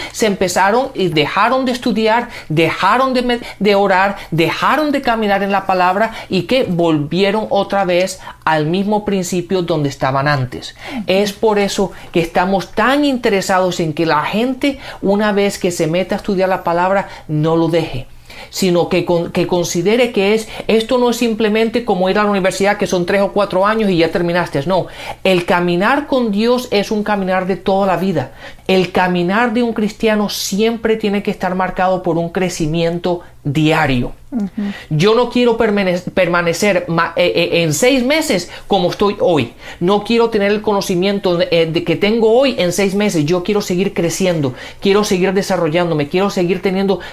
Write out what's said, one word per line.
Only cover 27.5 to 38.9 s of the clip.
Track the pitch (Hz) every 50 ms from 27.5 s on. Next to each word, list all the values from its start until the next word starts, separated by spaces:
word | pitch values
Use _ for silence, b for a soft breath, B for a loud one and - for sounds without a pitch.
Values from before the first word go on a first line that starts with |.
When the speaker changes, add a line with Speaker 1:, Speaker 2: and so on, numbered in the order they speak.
| 190
Speaker 1:
toda | 180 - 214 190 196 202
la | 190 175
vida. | 156 185 196 170 143 123 - B B B B B B B
El | - 185 185 175 180
caminar | - 196 180 180 180 175 175 175 196 220 247 240
de | 214 247 240
un | 233 214
cristiano | 226 214 202 - - 226 214 214 208 208 190
siempre | - - - - 196 190 220 226 233 226 - 226 220
tiene | 220 220 202 202 208 202
que | 208
estar | 180 - 196 180 180
marcado | 185 185 180 - - 185 185 190 180 185
por | 175 160 170
un | 170 170
crecimiento | - 185 185 180 - - 165 151 165 170 165 170 175 170 175 185 170 175 B B B B -
diario. | 147 135 156 151 156 156 160 156 139 131 123 113 - - - - -
Speaker 2:
Ujú. | 285 226 202 180 B 214 208 202 202 B B B
Speaker 1:
Yo | 156 151 185 208 220
no | 247 240 240
quiero | - 247 247 240 226
permane-, | 233 233 214 202 202 190 185 175 180 - - -
permanecer | 190 185 170 175 175 170 175 165 - 208 208 180 175 180
ma-, | 170 165 170 165 - -
eh, | 180 180 180 -
eh, | 165 175 - - 170 170
en | 156 147
seis | - 247 247 277 254 233
meses | 262 302 320 302 311 220 175 - B B B B
como | B 208 185 180 170